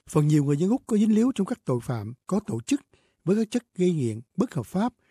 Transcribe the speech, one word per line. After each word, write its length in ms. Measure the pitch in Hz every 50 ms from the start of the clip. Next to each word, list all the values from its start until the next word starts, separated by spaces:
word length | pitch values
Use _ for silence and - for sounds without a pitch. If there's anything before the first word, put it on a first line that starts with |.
| _ -
phần 200 | - 156 151 151
nhiều 160 | 151 151 143
người 120 | 139 147
dân 140 | 143 175 190
Úc 120 | 233 277 -
có 100 | - 226
dính 180 | 208 220 220 220
líu 180 | 208 226 262 269
trong 120 | - 196
các 120 | - 247 - _
tội 160 | - 131 120 113
phạm 320 | - 127 113 104 107 123 _ _
có 140 | - 185 208 -
tổ 140 | - 110 117
chức 200 | 117 - 277 - - _ _ _ _ _ _ _ _
với 120 | 156 196
các 140 | 214 226 -
chất 140 | - 240 - _ _
gây 180 | - 180 180 180
nghiện 280 | 156 127 117 107 110 123 _ _
bất 180 | - 220 247 -
hợp 120 | 147 107
pháp 260 | - - 180 214 247 - _ _ _